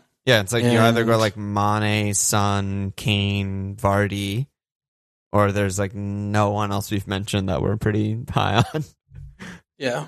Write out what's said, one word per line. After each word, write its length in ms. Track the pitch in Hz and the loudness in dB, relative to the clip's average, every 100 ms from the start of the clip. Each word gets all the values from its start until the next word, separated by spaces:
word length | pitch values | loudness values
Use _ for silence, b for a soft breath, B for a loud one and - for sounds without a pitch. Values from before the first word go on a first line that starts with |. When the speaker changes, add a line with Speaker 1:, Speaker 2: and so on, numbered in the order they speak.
| _ _ - | _ _ 2
Speaker 1:
Yeah, 140 | 117 | 4
it's 140 | 95 | 4
like 100 | 120 | 2
you 160 | 120 117 | 4 6
either 240 | 113 113 | 6 4
go, 80 | 113 | 4
Speaker 2:
And 60 | 113 | 4
Speaker 1:
like, 140 | 110 104 | 2 0
Mane, 760 | 101 101 104 107 107 107 104 | -4 0 2 2 0 0 0
Son, 800 | 101 - 110 101 101 98 98 98 - | -2 0 2 2 0 -2 -4 -6 -4
Kane, 800 | - 101 101 101 98 98 98 98 | -2 0 0 0 -2 -4 -8 -2
Vardy, 720 | 98 98 101 101 101 104 139 _ _ _ _ _ _ _ - | 0 2 0 -2 -4 -4 -6 _ _ _ _ _ _ _ -2
or 180 | 101 101 | 2 2
there's, 260 | 98 98 92 | 2 0 -2
like, 160 | 98 | -4
no 580 | 101 101 101 104 104 104 | -4 -6 -6 -2 0 2
one 200 | 104 104 | 0 -2
else 180 | 101 - | -4 -2
we've 160 | 104 95 | -4 -4
mentioned 420 | 98 104 104 95 | -6 -2 -2 0
that 120 | 80 | 0
we're 140 | 90 104 | 0 0
pretty 420 | 110 104 107 110 - | 0 0 0 -4 -4
high 320 | - 98 101 120 | -2 0 2 0
<laughs> 40 | |
on. 120 | 156 151 _ _ - - - 185 180 _ - | -2 -8 _ _ -20 -18 -16 -18 -18 _ -8
Speaker 2:
Yeah. 300 | 135 123 | -4 -4